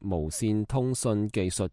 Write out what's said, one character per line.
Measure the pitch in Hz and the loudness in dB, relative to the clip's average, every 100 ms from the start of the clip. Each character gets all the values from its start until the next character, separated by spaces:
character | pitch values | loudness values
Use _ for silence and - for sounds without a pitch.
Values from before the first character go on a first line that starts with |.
無 | 98 87 78 | 0 0 -2
線 | - 110 107 | 0 0 0
通 | 104 131 127 | 0 0 0
訊 | 127 123 104 107 | 0 0 2 0
技 | 107 92 | 0 0
術 | - 92 | 0 -4